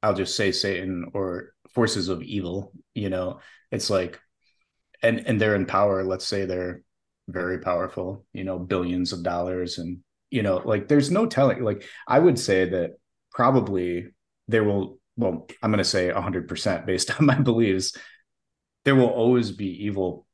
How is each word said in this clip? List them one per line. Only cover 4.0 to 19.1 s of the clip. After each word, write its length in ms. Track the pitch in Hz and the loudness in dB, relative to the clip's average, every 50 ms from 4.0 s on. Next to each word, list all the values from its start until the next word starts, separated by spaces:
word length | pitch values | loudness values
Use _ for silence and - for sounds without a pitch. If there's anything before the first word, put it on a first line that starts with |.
| 92 87 - - _ _ _ _ _ _ _ _ _ _ _ _ _ _ _ _ - | 0 -2 -8 -14 _ _ _ _ _ _ _ _ _ _ _ _ _ _ _ _ 0
and, 240 | 117 113 117 - | 0 2 2 -2
and 140 | - 117 104 | -2 0 2
they're 160 | 110 107 104 | 2 2 2
in 100 | 101 92 | 2 0
power. 380 | - - 95 104 104 98 95 95 | 0 2 2 4 4 2 0 0
Let's 220 | 92 95 95 - | -2 -4 -4 -4
say 180 | - - 98 98 | -4 -4 -2 -2
they're 380 | 92 92 92 90 90 90 - _ _ _ _ _ _ _ _ _ | -2 -4 -4 -4 -6 -8 -12 _ _ _ _ _ _ _ _ _
very 320 | - 87 90 90 90 92 90 | -10 -8 -6 -4 -4 -4 -4
powerful, 680 | - 92 90 87 92 90 - - 92 92 98 101 _ _ _ | -2 -2 -2 0 -2 -4 -6 -6 -8 -8 -8 -12 _ _ _
you 120 | - 95 | -10 -8
know, 140 | 95 92 90 | -6 -6 -6
billions 540 | 90 90 101 92 90 87 90 90 90 87 101 | -4 -2 -2 -2 0 -2 -2 -2 -2 -4 -4
of 100 | 87 85 | -4 -4
dollars. 560 | 90 87 87 87 90 92 90 90 87 - - | -4 -2 -2 -2 -2 -4 -4 -4 -6 -6 -8
And, 200 | 85 85 90 92 _ _ _ _ _ _ | -8 -10 -10 -12 _ _ _ _ _ _
you 120 | - 120 104 | -4 -2 0
know, 180 | 101 92 90 - | 2 0 0 0
like, 240 | 117 110 104 101 - | 0 0 0 2 4
there's 220 | 151 147 135 139 | 4 4 4 4
no 160 | 175 196 226 | 2 2 0
telling, 360 | 226 - 131 139 131 107 - 131 | 0 2 4 4 4 2 2 0
like, 200 | 107 101 - - - - - - | -2 -2 -4 -8 -18 -20 -20 -4
I 120 | - - 139 | 2 4 6
would 200 | 165 180 139 - | 6 6 4 4
say 300 | - - 98 92 92 87 | 0 2 2 2 2 2
that 240 | 95 90 85 - - _ _ _ _ _ _ _ _ | 0 -2 -2 -4 -6 _ _ _ _ _ _ _ _
probably 760 | - 120 127 135 131 104 98 98 92 90 87 87 90 90 - _ _ _ _ _ _ _ | 2 4 6 6 4 2 2 -2 -2 -2 -2 -4 -6 -8 -10 _ _ _ _ _ _ _
there 160 | - 107 113 107 | 0 2 2 4
will, 360 | 104 101 98 95 92 - _ _ _ _ | 4 2 0 -2 -4 -8 _ _ _ _
well, 300 | - 117 95 87 80 - - - _ - | -2 -2 -2 -2 -4 -10 -14 -14 _ -2
I'm 80 | 113 | 0
gonna 140 | 107 101 92 | 0 2 0
say 260 | - - 98 90 90 | 0 0 0 0 0
a 100 | - 98 | -2 -2
hundred 280 | 87 95 90 90 85 - | -4 -2 -4 -4 -4 -6
percent 380 | - - - 107 92 82 - | -8 -4 -2 -2 -2 -2 -2
based 240 | - 92 90 - - | -2 -2 -2 -2 -4
<laughs> 80 | - - | 0 2
on 80 | 151 | 4
my 120 | 143 139 135 | 4 4 4
beliefs, 580 | 139 127 117 113 117 104 95 95 95 - - - - - - _ _ _ _ _ _ _ _ _ _ _ _ _ _ | 4 2 4 4 4 2 2 0 -2 -4 -8 -10 -20 -20 -20 _ _ _ _ _ _ _ _ _ _ _ _ _ _
there 100 | 139 139 | 4 6
will 140 | 131 123 | 6 6
always 420 | 117 | 4